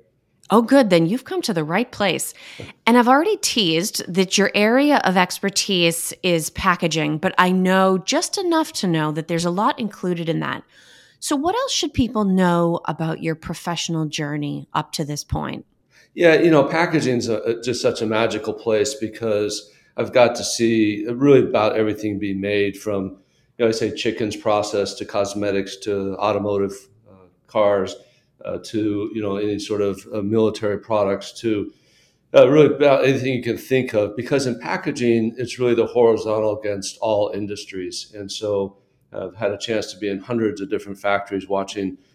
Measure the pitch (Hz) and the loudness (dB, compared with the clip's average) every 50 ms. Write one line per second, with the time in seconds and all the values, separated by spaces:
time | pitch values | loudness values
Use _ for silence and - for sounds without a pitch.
0 | - _ _ _ _ _ _ _ _ - 190 226 233 214 262 277 262 196 180 165 | -20 _ _ _ _ _ _ _ _ 2 2 2 4 6 6 4 6 6 4 4
1 | 165 165 220 254 - - 381 359 - - 190 165 151 151 170 208 247 247 - - | 4 2 0 -2 -4 -6 -6 -4 -4 -2 -2 -2 -2 0 0 -2 -2 -4 -4 -2
2 | 208 185 147 143 - - - - - - - - - - - _ - 226 233 269 | 0 0 0 -2 -4 -8 -12 -16 -20 -20 -18 -18 -18 -18 -20 _ 2 4 6 6
3 | 226 247 262 277 330 427 415 320 - - - 247 196 165 160 165 185 226 - - | 6 6 6 4 4 2 0 -2 -2 -2 0 0 2 2 2 0 0 -2 -4 -6
4 | - - 170 190 190 180 - - 196 - - 202 208 220 240 269 285 294 285 - | -8 -2 0 0 0 2 2 2 2 2 2 2 4 4 4 4 4 4 4 2
5 | - 185 185 190 180 180 - - - 196 - - - - 196 175 170 165 165 - | 2 2 2 2 2 0 -2 -4 -4 -4 -2 -2 -2 0 2 2 2 2 2 0
6 | - - - - - 185 175 160 156 - - - - 196 175 - 180 165 156 160 | -4 -8 -8 -4 0 0 2 0 0 -4 -6 -2 2 2 2 2 0 -2 0 0
7 | 151 151 156 151 - 190 - - 185 185 185 185 185 185 185 190 190 190 190 180 | 0 -2 -2 -2 -2 -2 2 2 2 4 2 2 2 4 4 4 4 4 2 0
8 | 180 - 262 311 359 - - 415 381 349 330 320 302 - - - - 180 165 160 | -2 -2 -2 -2 -2 -4 -4 -4 -2 0 0 0 0 -2 -4 -4 0 0 2 2
9 | 151 151 151 160 156 - 170 165 170 175 175 190 220 262 294 - 233 202 - - | 0 0 -2 -4 -4 -4 -2 -2 -2 -2 0 0 0 0 -2 -2 -6 -8 -8 -6
10 | - 180 180 170 165 165 160 156 151 135 - - - _ _ _ - - - - | -4 -4 -4 -2 -2 -2 -2 -2 -4 -4 -6 -8 -12 _ _ _ -20 -20 -20 -20
11 | _ _ _ _ - - 302 269 294 349 403 480 554 523 - - 370 294 - - | _ _ _ _ -6 -4 -2 -2 0 0 -2 -2 -2 -2 -2 -4 -4 -2 -2 -2
12 | 254 214 254 214 214 196 185 185 185 175 175 170 170 170 170 - - - 156 160 | -2 0 0 0 0 2 2 4 4 4 4 2 2 0 0 -2 -4 -6 -6 -4
13 | 165 160 160 - - 160 160 160 - - 170 - - 175 170 156 - - 165 160 | -6 -6 -6 -6 -6 -6 -6 -6 -8 -12 -12 -10 -8 -8 -6 -6 -4 -4 -4 -2
14 | 160 151 - - 151 143 151 151 147 143 143 143 139 - - 151 156 - - - | -4 -4 -4 -6 -6 -6 -6 -6 -6 -6 -8 -10 -10 -6 -6 -6 -6 -4 -6 -6
15 | 156 139 147 143 - - - 151 147 135 135 - - _ _ _ _ _ _ _ | -6 -6 -8 -10 -8 -6 -6 -6 -6 -6 -8 -10 -14 _ _ _ _ _ _ _
16 | _ _ - - 170 165 156 147 160 170 160 143 135 - 160 160 175 175 160 151 | _ _ 0 4 6 6 6 6 6 6 6 6 4 4 2 0 0 2 0 0
17 | 120 127 123 120 117 117 110 104 - 117 117 - - 127 120 - - 123 117 - | 2 2 0 0 0 -2 -2 -2 -2 -2 -4 -2 -4 -4 -4 0 0 -2 0 0
18 | 117 107 110 110 117 110 104 - - 110 - - - 117 110 107 104 - - - | -2 0 0 2 0 0 -2 -4 -6 -6 -8 -6 -2 0 0 2 0 0 -4 -6
19 | 113 107 - - 117 113 107 104 104 101 - - - - _ _ _ _ _ - | -8 -10 -8 -6 -4 -2 -2 0 -2 -2 -4 -8 -12 -14 _ _ _ _ _ -6
20 | 117 101 98 123 120 113 - - 101 - - - 117 113 113 113 107 107 104 104 | -4 2 6 6 6 6 4 0 -6 -6 -2 0 2 4 4 4 2 2 0 -2
21 | 107 117 120 123 139 143 139 127 - - - 110 107 107 101 110 107 107 104 - | -4 -6 -2 2 6 8 8 8 6 4 2 2 2 2 2 0 0 -2 -2 -4
22 | 107 104 101 95 104 98 95 98 98 101 104 104 101 101 98 - - 107 101 98 | -4 -4 -4 -4 -4 -4 -4 -4 -2 0 0 0 0 -2 -4 -6 -6 -4 -4 -4
23 | 95 95 95 - _ _ _ _ _ _ _ - 120 113 113 - 117 104 - - | -4 -6 -8 -14 _ _ _ _ _ _ _ 0 2 2 2 0 -2 -4 -4 -4
24 | - 117 107 - - - 104 - - 113 107 104 101 - - 101 98 101 - - | -4 -4 -2 -2 -4 -6 -6 -4 -2 0 0 0 0 0 -2 -2 -2 -2 -6 -10
25 | 101 - - 104 101 98 - 104 104 101 98 98 95 - - - - 104 101 98 | -10 -6 -4 -2 -2 -2 -4 -4 -2 -2 -2 -2 -4 -6 -10 -10 -6 -4 -4 -4
26 | 98 98 95 - 101 107 104 101 101 104 101 98 98 98 98 - - _ _ _ | -4 -6 -4 -2 -2 0 0 0 -2 -2 -2 -2 -2 -4 -6 -10 -18 _ _ _
27 | _ _ 95 95 92 90 _ _ _ _ - 113 104 101 101 98 92 92 - - | _ _ -20 -20 -20 _ _ _ _ _ 0 2 2 4 2 2 0 -4 -8 -12
28 | - _ _ _ _ _ _ - - 98 92 90 - - - 104 107 107 104 101 | -18 _ _ _ _ _ _ -14 -10 -8 -8 -8 -8 -6 -4 -2 -2 -2 -2 -4
29 | 104 113 110 110 104 101 98 101 104 104 104 101 - - 107 101 101 101 95 98 | -4 -6 -6 -6 -4 -4 -4 -4 -4 -4 -4 -4 -4 -4 -2 -2 -2 -2 -4 -6
30 | - - 107 107 101 101 110 113 110 107 107 - 110 104 101 98 - - 110 107 | -10 -10 -8 -6 -4 0 2 2 2 2 0 -2 -4 -4 -4 -4 -4 -2 0 0
31 | 101 98 98 98 - - - - - 113 107 101 - - - _ _ _ _ _ | 0 0 -2 -4 -6 -12 -10 -6 -2 -2 -2 -2 -4 -6 -10 _ _ _ _ _
32 | _ _ _ _ _ _ - 139 131 127 143 151 147 135 139 139 147 143 135 135 | _ _ _ _ _ _ 6 8 8 8 8 6 6 6 4 4 4 4 4 4
33 | 131 135 131 117 120 135 131 120 - 117 107 - - - 131 131 123 127 - 107 | 4 2 0 0 0 -2 -2 -2 -2 -4 -6 -6 -2 0 0 0 0 0 0 0
34 | 104 101 - 123 117 - 143 135 135 127 117 - - - 117 - - 156 - 117 | 0 0 -2 -6 -4 -2 0 0 0 -2 -4 -6 -6 -6 -6 -6 -4 -6 -4 0
35 | 123 120 117 113 110 113 113 131 120 110 - 127 127 120 117 117 110 - - 123 | 2 2 2 2 2 -2 -4 -6 -8 -8 -4 -2 0 2 2 2 0 2 4 4
36 | 120 113 110 - - 107 107 107 107 107 104 104 - 104 101 98 95 - - - | 6 6 4 2 0 -2 -2 0 0 -2 -2 -2 -4 -6 -6 -6 -8 -10 -8 -4
37 | - 110 107 104 104 - - 101 104 101 104 101 - - 98 92 90 87 87 - | -2 0 0 0 0 -2 -4 -6 -8 -8 -8 -10 -12 -12 -10 -10 -10 -10 -10 -12
38 | - - - 107 101 98 - - 107 104 104 98 98 98 - _ _ _ _ _ | -14 -14 -14 -14 -12 -12 -10 -6 -4 -2 -2 -2 -2 -4 -8 _ _ _ _ _
39 | _ _ 101 101 98 92 90 104 117 - 104 98 - - 113 107 - - - - | _ _ -12 -10 -10 -10 -8 -4 -4 -4 -4 -4 -4 -4 -4 -4 -4 -6 -8 -6
40 | 104 101 95 95 95 - 120 113 113 104 95 98 98 98 107 95 - 101 98 - | -6 -4 -4 -6 -4 -4 -2 0 0 0 -2 -4 -6 -6 -6 -6 -6 -8 -10 -6
41 | - 101 101 98 101 - 101 98 95 - 98 98 98 - - 104 98 92 92 - | -2 0 0 -2 -2 -4 -6 -6 -4 -2 -2 -4 -4 -4 -6 -4 -4 -4 -6 -8
42 | _ _ | _ _